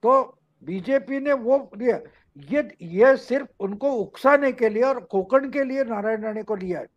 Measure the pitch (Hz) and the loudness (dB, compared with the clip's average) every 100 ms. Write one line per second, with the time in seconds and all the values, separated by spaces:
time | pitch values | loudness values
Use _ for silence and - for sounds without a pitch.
0 | 226 269 - _ _ _ 143 190 185 269 | 4 4 2 _ _ _ -10 -8 0 -2
1 | 269 269 277 277 226 277 - 208 247 220 | 0 -6 -2 -2 2 0 0 -4 -2 -2
2 | - _ _ 143 143 285 294 - 170 175 | -6 _ _ -20 -4 -2 -2 -10 -8 4
3 | 247 269 - 262 269 _ 196 202 277 254 | 6 4 0 -4 -4 _ -8 -4 -4 -2
4 | 185 - 262 285 277 - 226 214 254 247 | -6 0 4 4 2 0 -2 2 0 -2
5 | 175 196 185 269 269 285 269 269 247 214 | -4 -4 2 0 0 -4 -4 -2 -4 -4
6 | 208 220 220 214 214 208 185 165 117 | -4 -4 -6 -8 -6 -6 -4 -8 -10